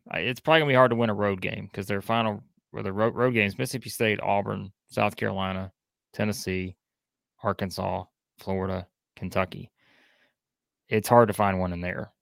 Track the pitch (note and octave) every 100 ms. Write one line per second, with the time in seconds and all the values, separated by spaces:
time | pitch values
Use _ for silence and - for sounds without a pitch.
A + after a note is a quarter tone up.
0 | - E2 G2+ B2+ - D#3+ D3 B2+ B2+ A#2
1 | A#2 G2+ G#2 F#2+ G2+ G#2+ G2+ - F#2+ G2
2 | F#2+ A2+ A2 G#2 - _ _ G#2 G#2 G2
3 | A2+ - B2+ A#2 G2+ G2 C3 B2+ A2 -
4 | A2+ G#2 F#2+ G2+ G2+ G2+ G2+ - _ -
5 | G#2+ - A2 F#2+ F#2+ F#2+ F#2+ _ _ _
6 | _ - G#2+ G#2 - F#2 F#2 - _ _
7 | _ _ _ _ G2+ F#2+ F#2+ - F#2+ F#2
8 | F#2 _ _ - - F#2+ F#2+ F#2 F#2 _
9 | _ - F#2 G2 F#2 F#2 - _ _ _
10 | _ _ _ _ _ _ _ _ - A2
11 | - A#2+ A2 G2+ G2+ F#2 F2+ F2 F2+ -
12 | - _